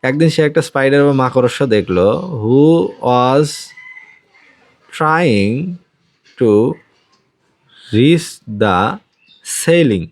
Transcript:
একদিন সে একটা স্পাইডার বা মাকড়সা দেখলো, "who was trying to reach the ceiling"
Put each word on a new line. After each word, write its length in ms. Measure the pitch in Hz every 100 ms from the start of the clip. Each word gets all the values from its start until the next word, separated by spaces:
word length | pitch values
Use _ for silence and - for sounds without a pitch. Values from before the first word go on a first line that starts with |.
একদিন 280 | 131 139 160
সে 120 | 156
একটা 200 | 151 156
স্পাইডার 420 | 151 143 135 139
বা 80 | 143
মাকড়সা 540 | 139 127 131 123 - 139
দেখলো, 640 | 107 95 90 95 117 185 147
"who 460 | 110 131 151 165 180 - -
was 400 | 123 123 135 151 - - - - - - _ _ _ _ _ _ _ _ -
trying 760 | 156 160 175 107 98 120 180 175 _ _ _ _ _ -
to 320 | 120 104 120 160 _ _ _ _ _ _ _ _ _ _ -
reach 640 | 107 135 165 160 - - 104
the 400 | 104 90 104 208 _ _ _ _
ceiling" 640 | - - - 170 156 101 80